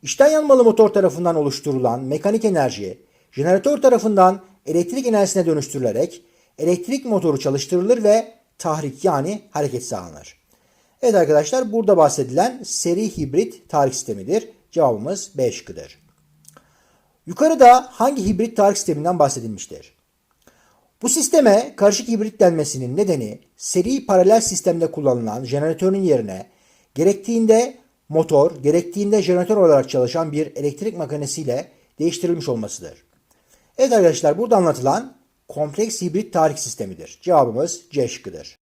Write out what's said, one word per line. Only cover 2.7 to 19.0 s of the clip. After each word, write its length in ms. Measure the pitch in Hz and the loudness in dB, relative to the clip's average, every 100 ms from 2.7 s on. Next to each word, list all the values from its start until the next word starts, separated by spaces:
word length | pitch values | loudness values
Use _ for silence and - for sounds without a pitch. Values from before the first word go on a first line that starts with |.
| - 98 92 _ _ _ | -4 -12 -12 _ _ _
jeneratör 500 | - 151 190 269 294 | -6 0 2 2 2
tarafından 600 | 277 240 214 196 185 190 - _ - | 4 4 2 4 4 4 -10 _ -6
elektrik 400 | 165 175 254 254 | -4 -2 -4 -2
enerjisine 400 | 214 190 190 165 | 0 0 0 0
dönüştürülerek 800 | 156 135 143 123 104 175 - _ _ _ _ | -2 -4 -4 -4 -2 -4 -6 _ _ _ _
elektrik 460 | 156 180 180 269 | -2 -2 -2 -8
motoru 360 | 254 202 165 139 | -2 -2 0 -2
çalıştırılır 640 | 143 135 139 180 190 240 | -2 -4 -2 -2 0 2
ve 300 | 208 214 220 _ _ _ | 4 2 0 _ _ _
tahrik, 460 | 170 156 147 131 | -6 -4 -6 -4
yani 380 | 190 147 147 208 _ | -2 0 -2 -8 _
hareket 340 | 147 143 120 | -6 -4 -6
sağlanır. 600 | - 107 90 76 - _ _ _ _ _ _ _ | -8 -10 -12 -20 -20 _ _ _ _ _ _ _
Evet 120 | 254 | 0
arkadaşlar, 580 | 208 156 151 151 254 240 | 2 4 2 2 -4 -2
burada 240 | 220 208 185 | -2 2 4
bahsedilen 680 | 151 - 123 131 220 254 | 4 2 -4 0 -2 -2
seri 520 | 226 - 175 170 214 - | -10 -6 -4 -2 -4 -6
hibrit 520 | 143 143 226 - _ | -4 -2 -2 -6 _
tarih 240 | 156 139 | 0 0
sistemidir. 560 | 131 - 101 95 202 220 _ _ | -2 -10 -10 -4 -4 -6 _ _
Cevabımız 600 | 170 147 107 120 190 - 143 | 0 0 0 -6 -10 -10 -4
B 140 | 123 | -4
şıkkıdır. 460 | - - 82 71 - _ _ _ _ _ _ _ _ _ _ _ _ - | -4 -16 -18 -20 -20 _ _ _ _ _ _ _ _ _ _ _ _ -16
Yukarıda 640 | 180 311 320 247 254 254 | -2 0 8 8 8 4
hangi 360 | - 240 277 196 | -2 -2 -2 -4
hibrit 300 | 185 226 - | -2 -4 2
tarih 200 | 202 196 | 2 2
sisteminden 420 | - 147 | -4 -4